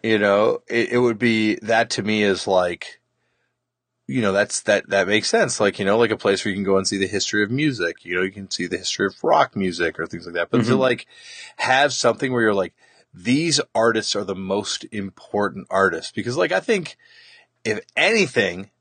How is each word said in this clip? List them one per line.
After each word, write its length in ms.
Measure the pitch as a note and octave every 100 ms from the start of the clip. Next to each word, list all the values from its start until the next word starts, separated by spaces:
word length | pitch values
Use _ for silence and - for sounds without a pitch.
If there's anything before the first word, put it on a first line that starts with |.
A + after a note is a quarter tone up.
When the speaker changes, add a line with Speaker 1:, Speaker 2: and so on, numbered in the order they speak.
Speaker 1:
You 160 | A2+ A2
know, 420 | G2+ G2+ G#2+ - _
it, 240 | A#2 G#2+
it 60 | B2
would 180 | A#2+ A2
be, 380 | A#2+ A2 G#2+ F#2+
that 260 | G#2+ A2+ A#2
to 120 | -
me 180 | G#2 G#2+
is 240 | G#2 F#2
like, 540 | - F#2 F2+ F2 - - _ _ _ _ _ _ _ _ _ _
you 160 | - C3
know, 120 | G#2
that's, 280 | G2 G#2 -
that, 260 | - G2+ -
that 180 | G2 F#2
makes 220 | G#2+ -
sense. 320 | A3+ D#3 -
Like, 180 | G2+ -
you 60 |
know, 120 | G2 A2
like 140 | A#2
a 60 | G#2+
place 260 | G#2 G2
where 60 | G#2+
you 60 | F#2+
can 80 |
go 120 | G2 F#2+
and 80 |
see 120 | F#2+ G2
the 100 | F#2+
history 340 | G2+ - G#2+
of 80 | G#2
music. 540 | B2+ D#3 A#2 E2+ -
You 120 | E2+ F2+
know, 40 |
you 100 | F#2+
can 200 | G2+ G2
see 160 | - F2
the 100 | F2+
history 280 | - - G2
of 160 | -
rock 320 | D3+ D3+ C#3
music 420 | G2+ F#2 F2 E2 D#2+
or 80 |
things 200 | E2 E2+
like 100 | F2
that. 140 | E2+ F2
But 60 | B2+
to, 40 | A#2
Speaker 2:
Mm-hmm. 20 | C3
Speaker 1:
like, 280 | C3 A#2 - - - - -
have 380 | - - C3 C#3+
something 400 | B2+ A#2+ A2 C3+
where 80 | B2
you're 120 | A2
like, 200 | G2 F2+ _ _ _ _
"These 480 | F#2 F#2+ C#3 E3 C#3+ -
artists 400 | A#2 A#2 A2+ -
are 120 | G#2
the 100 | G2
most 500 | F#2 F#2+ G2+ G2+ - G#2
important 760 | G#2+ G2 - - G#2 G2+ F#2+ -
artists." 420 | F#2+ G2 E2 -
Because, 240 | - G#2+
like, 160 | C3+ E3+
I 80 | F#3+
think, 380 | F#3 G#3 D#3+ - _ - - - _ _
if 160 | A2 G#2+ -
anything 760 | - F3+ A3+ E3 B2 F#2+ F2 G2+ _